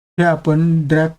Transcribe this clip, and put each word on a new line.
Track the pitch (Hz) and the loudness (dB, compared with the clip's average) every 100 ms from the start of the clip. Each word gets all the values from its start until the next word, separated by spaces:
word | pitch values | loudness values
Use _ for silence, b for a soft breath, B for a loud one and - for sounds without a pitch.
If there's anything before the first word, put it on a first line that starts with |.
| _ - | _ -2
हे | |
आपण | 170 160 160 156 165 165 143 | 0 0 0 0 0 0 0
ड्रॅग | 156 160 | 0 -2